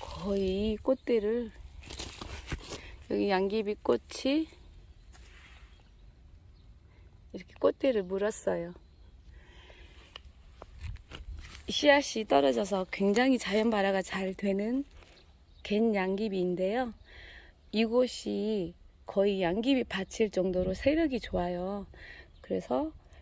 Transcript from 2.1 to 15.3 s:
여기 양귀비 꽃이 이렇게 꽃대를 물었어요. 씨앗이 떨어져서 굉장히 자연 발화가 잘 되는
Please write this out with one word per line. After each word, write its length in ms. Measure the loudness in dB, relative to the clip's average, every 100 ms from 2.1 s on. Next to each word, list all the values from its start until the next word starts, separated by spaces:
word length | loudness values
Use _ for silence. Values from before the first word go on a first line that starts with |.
| -12 -14 -12 -10 -10 -8 -12 -14 -14 -4
여기 200 | 0 2
양귀비 460 | 2 2 0 -2 -2
꽃이 680 | 0 0 -2 -4 0 0 0 -8 -20 -20 -20 -20 -20 -20 -20 -20 -20 -20 -20 -20 -20 -20 -20 -20 -20 -20 -20 -20 -20 -20 -20 -20 -20 -20 -18
이렇게 220 | -18 -16 0
꽃대를 420 | 2 4 2 0
물었어요. 720 | 0 -2 -2 -2 -2 -2 -4 -12 -20 -20 -20 -20 -20 -20 -20 -20 -20 -20 -20 -20 -20 -20 -20 -20 -20 -20 -20 -12 -10 -10 -14 -16 -12 -12 -14 -14 -6
씨앗이 580 | 2 6 6 4 -2 2
떨어져서 600 | 4 6 4 2 0 -2
굉장히 480 | 0 4 4 4 2
자연 320 | 2 2 2
발화가 320 | 2 2 0
잘 320 | -2 -4 -4
되는 500 | -2 -2 0 0 -2 -4 -12 -20 -20 -20